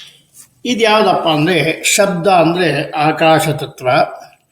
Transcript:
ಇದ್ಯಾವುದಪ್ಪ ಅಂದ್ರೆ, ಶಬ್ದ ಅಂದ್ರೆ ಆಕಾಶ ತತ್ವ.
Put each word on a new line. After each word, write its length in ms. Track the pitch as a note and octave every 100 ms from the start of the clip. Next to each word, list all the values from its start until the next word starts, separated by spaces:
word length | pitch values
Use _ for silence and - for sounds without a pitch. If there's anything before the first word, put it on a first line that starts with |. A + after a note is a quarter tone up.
| - _ _ - - _ A#3
ಇದ್ಯಾವುದಪ್ಪ 640 | A3+ A3 G#3+ G3 E3 E3
ಅಂದ್ರೆ, 560 | D3+ D#3 E3+ D#3+ D#3+
ಶಬ್ದ 440 | - - G3+ F3 G3+
ಅಂದ್ರೆ 640 | F3+ D#3+ F3 E3+ C#3 -
ಆಕಾಶ 580 | D#3 D3+ D#3 D#3+ D#3+ D#3
ತತ್ವ. 400 | B2+ - - B2+ D3 - - - _ _